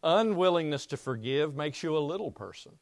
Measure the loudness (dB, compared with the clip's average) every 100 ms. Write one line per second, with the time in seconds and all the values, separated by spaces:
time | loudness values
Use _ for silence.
0 | 4 4 4 4 4 4 0 -2 -4 -8
1 | -4 -4 -2 0 0 -2 -4 -4 -2 0
2 | 0 -4 -6 -8 -14 -14 -20 -20